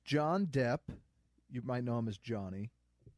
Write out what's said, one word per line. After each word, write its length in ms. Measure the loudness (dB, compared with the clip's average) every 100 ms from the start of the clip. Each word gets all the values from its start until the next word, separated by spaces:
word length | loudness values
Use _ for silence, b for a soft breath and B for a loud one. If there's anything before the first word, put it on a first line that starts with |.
John 440 | 0 2 4 2 2
Depp. 320 | 2 2 0 -4 -14 -16 _ _ _ -10
You 120 | -8
might 200 | -4 -2
know 140 | 0 0
him 80 | 0
as 100 | -4
Johnny. 540 | -4 -4 -4 -6 -8 -12 _ _ -20